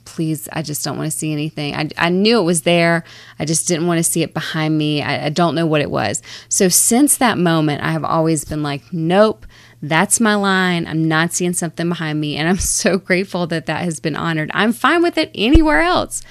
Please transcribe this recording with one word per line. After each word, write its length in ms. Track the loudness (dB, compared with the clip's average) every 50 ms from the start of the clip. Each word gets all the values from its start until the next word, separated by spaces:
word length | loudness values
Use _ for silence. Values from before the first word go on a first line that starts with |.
| _
"Please, 440 | -16 -6 -4 -2 -2 -2 -4 -6 -10
I 100 | -8 -8
just 220 | -6 -6 -8 -6 -6
don't 140 | -6 -6 -4
wanna 140 | -4 -6
see 200 | -4 -4 -4 -4
anything." 440 | -4 -2 -4 -4 -6 -6 -8 -6 -4
I, 140 | -4 -6 -6 -2 0
I 120 | 0 2
knew 300 | 2 4 4 4 4 4
it 40 | 4
was 200 | 2 0 0 2
there. 400 | 2 2 4 4 2 2 0 -2 -6 -20 -20 -20 -20 -10 -8
I 80 | -4
just 220 | -2 -2 -2 0 -2
didn't 200 | -2 0 0 0
wanna 160 | 0 0 0
see 200 | 0 0 -2 -2
it 100 | -2 -4
behind 440 | -8 -8 -6 -4 -2 0 0 0 0
me. 240 | 0 0 0 -2
I, 240 | -2 -2 -4 -2 -2
I 40 | -4
don't 260 | 0 2 0 2 2
know 100 | 0 0
what 160 | 2 2 0
it 100 | 0 0
was. 300 | -2 -2 -2 -2 -4 -6 -8 -12 -20 -18 -10 -6
So 180 | 0 2 2 2
since 500 | 4 2 2 4 4 4 4 4 2 2
that 200 | 2 0 2 2
moment, 440 | 2 2 2 2 2 0 0 -2
I 100 | -2 -4
have 120 | -4 -2 -2
always 420 | -2 0 2 2 2 0 0 -2
been 180 | -6 -6 -6 -4
like, 180 | -4 -6 -8 -10 -8
"Nope, 540 | -6 -4 -2 2 4 4 4 4 2 -4 -12 -20 -20 -20 -20 -20 -16 -12
that's 380 | -6 0 2 2 2 2 0 0
my 160 | 2 2 2
line. 520 | 2 2 2 2 2 2 2 0 -2 -2 -4
I'm 200 | -2 -2 0 2
not 240 | 2 2 0 0
seeing 220 | -2 -2 -2 -2 -2
something 340 | -2 -4 -6 -6 -4 -4 -4
behind 320 | -2 -4 -4 -4 -4 -4
me." 160 | -4 -4 -2
And 140 | -2 0 0
I'm 80 | 0 0
<laughs> 0 |
so 400 | 0 -2 -2 0 0 0 0 0
grateful 500 | 0 0 -2 -2 -2 -2 -4 -4 -4 -2
that 200 | -4 -6 -4 -4
that 160 | -6 -4 -4
has 160 | -4 -6 -4
been 160 | -6 -6 -4
honored. 360 | -4 -4 -2 -2 -2 -4 -4 -2
I'm 200 | 0 0 0 0
fine 300 | 0 0 2 2 4 2
with 140 | 2 0 -2
it 140 | -4 -4 -2
anywhere 460 | -2 2 6 6 6 6 6 4 2
else. 400 | 2 2 2 0 -2 -2 -8 -12 -14 -14